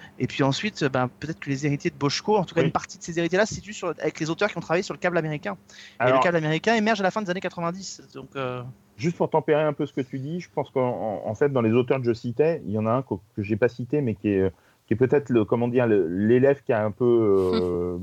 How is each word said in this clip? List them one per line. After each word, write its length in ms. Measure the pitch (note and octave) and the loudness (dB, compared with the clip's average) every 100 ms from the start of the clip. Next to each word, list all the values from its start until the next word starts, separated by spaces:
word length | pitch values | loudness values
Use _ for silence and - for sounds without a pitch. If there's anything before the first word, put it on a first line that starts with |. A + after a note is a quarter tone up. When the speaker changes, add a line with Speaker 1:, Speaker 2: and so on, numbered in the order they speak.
| - - | -16 -6
Speaker 1:
Et 80 | B2 | -4
puis 160 | - | 0
ensuite, 400 | C#3 C3+ G#3 - | 0 0 -4 -2
euh, 60 | D3 | -2
ben, 200 | C3 B2+ - | 0 -2 -4
peut-être 180 | D3+ D#3+ | -12 -10
que 100 | - | -6
les 160 | C3+ D3 | -2 -2
héritiers 240 | C#3+ F3 | -2 -4
de 20 | |
Bochco, 420 | C#3+ C#3 - - G#3+ | -2 -2 -2 0 0
en 60 | |
tout 120 | E3 E3 | 0 0
cas 60 | |
Speaker 2:
Oui. 40 | D#3+ | 0
Speaker 1:
une 60 | |
partie 260 | - - - | 0 -6 -14
de 40 | |
ces 120 | - E3 | -8 -4
héritiers-là, 300 | E3+ F3+ G#3+ | 0 2 0
se 80 | |
situent 200 | - F#3+ | -2 -12
sur, 160 | G#3 F3+ - | -8 -8 -4
avec 180 | - - | -4 -4
les 100 | D#3 | -4
auteurs 200 | E3 G#3 | -2 -2
qui 80 | - | -2
ont 20 | |
travaillé 220 | - E3 | -2 -2
sur 100 | G#3 | -2
le 60 | D3+ | -4
câble 200 | F3+ E3+ | -2 0
américain. 380 | D#3 D3+ G#3 F#3+ - - - - | -2 -4 -8 -10 -14 -20 -12 0
Et 20 | |
Speaker 2:
Alors 140 | B2 C3 | 2 4
Speaker 1:
le 60 | |
câble 120 | F3+ E3+ | 4 2
américain 360 | D#3 D#3+ - | 0 0 2
émerge 240 | A3+ G#3+ G#3+ | 2 2 2
à 60 | |
la 80 | F#3+ | 0
fin 100 | G#3+ | 0
des 80 | F#3 | -4
années 100 | F3+ | -4
quatre-vingt-dix. 600 | F3+ - E3+ F#3 F#3 - C3+ | -6 -6 -6 -6 -12 -16 -18
Donc, 180 | C3+ C3+ | -18 -12
euh, 300 | C#3 B2+ B2 B2 - _ - | -6 -6 -6 -10 -16 _ -6
Speaker 2:
Juste 200 | D3 E3+ | -4 0
pour 140 | E3 | 0
tempérer 320 | D#3+ C#3+ D3 | 2 4 4
un 100 | D#3 | 2
peu 140 | C#3+ D3 | 0 -4
ce 60 | |
que 80 | - | -4
tu 180 | B2+ C3+ | -6 -6
dis, 220 | C#3 F3 | -8 -8
je 80 | - | -8
pense 180 | - C3 | -8 -4
qu'en, 520 | C3+ B2 G#2+ G#2+ F#2 | 0 0 -2 -4 -4
en, 60 | D2 | -4
en 40 | A2 | 0
fait, 140 | C#3+ | 0
dans 120 | C3 | 2
les 80 | A2+ | 4
auteurs 280 | A#2 B2 C#3 | 4 2 0
que 60 | A#2+ | 0
je 60 | |
citais, 460 | A2+ B2 A#2 D#3 E3 - | -2 -2 0 0 0 -4
il 60 | |
y 60 | G#2+ | -2
en 80 | A2 | 0
a 40 | |
un 120 | B2 | 0
que, 120 | C3+ F#2+ - - | -2 -8 -8 -6
que 60 | |
j'ai 100 | G2+ | -4
pas 140 | A2 A#2+ | 0 0
cité, 320 | - B2 D3+ | -2 -4 -2
mais 160 | B2+ G2+ | -2 -2
qui 140 | G#2 | 0
est, 220 | G2 F#2+ - _ _ - | 2 0 -2 _ _ -4
qui 60 | |
est 20 | G#2 | 0
peut-être 320 | C3 D3 C#3+ | 2 2 2
le, 160 | A#2+ | 0
comment 240 | G#2 A#2+ A#2+ | 2 0 0
dire, 180 | B2 A#2+ | 2 4
le, 220 | G#2 E2 | 2 2
l'élève 540 | F2+ G#2+ B2 C3+ C#3 | 0 4 4 4 2
qui 80 | - | 0
a 120 | A#2 | 0
un 60 | G#2+ | 0
peu, 140 | - | 0
euh, 920 | B2 A#2 G#2+ G2 F#2 F2+ F2+ F2 F2 F2+ | 2 4 4 4 4 2 0 -2 -2 -4